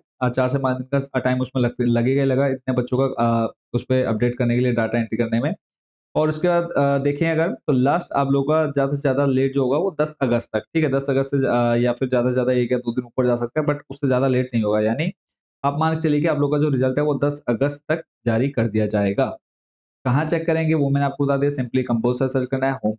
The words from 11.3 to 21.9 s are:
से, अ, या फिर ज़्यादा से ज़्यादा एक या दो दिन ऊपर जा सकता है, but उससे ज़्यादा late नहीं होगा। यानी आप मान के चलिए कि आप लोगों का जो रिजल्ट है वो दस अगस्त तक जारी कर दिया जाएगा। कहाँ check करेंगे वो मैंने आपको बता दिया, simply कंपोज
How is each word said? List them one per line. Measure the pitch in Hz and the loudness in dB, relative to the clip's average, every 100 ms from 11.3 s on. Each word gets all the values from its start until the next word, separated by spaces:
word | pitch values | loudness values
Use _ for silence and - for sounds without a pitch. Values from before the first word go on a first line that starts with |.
से, | 143 135 | 0 0
अ, | 120 120 120 | 2 2 2
या | 120 | 2
फिर | 120 127 | 0 0
ज़्यादा | 127 123 | 0 2
से | |
ज़्यादा | 127 123 | 0 0
एक | 127 120 | 0 2
या | 123 | 0
दो | 117 | -2
दिन | 120 | -6
ऊपर | 120 - 123 | -4 -2 0
जा | 120 | 0
सकता | 120 156 | -2 -2
है, | 147 | -2
but | 143 - | -2 -6
उससे | - 135 | -4 0
ज़्यादा | 127 135 | 2 2
late | 127 127 | 0 0
नहीं | 117 | 0
होगा। | 107 107 | 0 2
यानी | 107 123 170 - _ _ _ _ | 0 0 -4 -6 _ _ _ _
आप | 139 147 | -4 0
मान | 160 | 0
के | 160 | 0
चलिए | 156 147 | 0 2
कि | 160 | 0
आप | 143 | 0
लोगों | 143 147 | 0 2
का | |
जो | 151 | 2
रिजल्ट | 135 131 127 | 2 0 2
है | |
वो | 151 135 | 0 0
दस | 143 147 - | 0 -2 -2
अगस्त | 110 143 147 - | 0 0 -2 -4
तक | 160 - _ 120 | -4 -6 _ -2
जारी | 113 135 | 0 0
कर | - 117 | 0 0
दिया | 107 107 | 0 0
जाएगा। | 104 101 104 120 - _ _ _ _ _ _ | 0 0 0 -2 -4 _ _ _ _ _ _
कहाँ | 123 131 156 | 0 0 0
check | 165 165 | -2 0
करेंगे | 160 160 | 0 2
वो | 156 139 | 2 2
मैंने | 143 139 | 0 0
आपको | 139 139 | -2 0
बता | 139 | 0
दिया, | 143 147 | 0 -2
simply | 123 131 | -2 -2
कंपोज | 127 | 0